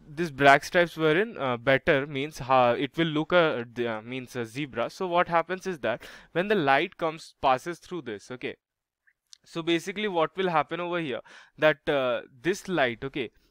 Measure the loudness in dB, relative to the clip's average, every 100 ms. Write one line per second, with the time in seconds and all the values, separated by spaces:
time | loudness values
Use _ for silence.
0 | -10 -6 -6 4 6 6 4 0 0 0
1 | 2 2 0 -4 -4 -2 2 2 2 0
2 | 0 -6 -8 -8 2 4 4 2 -2 -2
3 | -2 -2 2 2 2 0 -6 -6 -4 -4
4 | -8 -12 -10 -8 -8 -6 -6 -4 -4 -4
5 | -2 0 2 0 0 -4 -8 -4 -4 -4
6 | -8 -20 -8 -4 0 2 4 4 2 -4
7 | -6 -6 -12 -2 2 2 0 -12 -12 -12
8 | -10 -12 -12 -10 -10 -12 _ _ _ _
9 | _ _ _ -20 _ -6 -2 -2 -2 -6
10 | -4 0 0 0 0 0 0 -4 -4 -4
11 | -4 -6 -10 -20 -20 0 2 2 0 0
12 | 0 -2 -6 -6 -4 -4 -2 0 0 -2
13 | -8 -6 -8 -10 _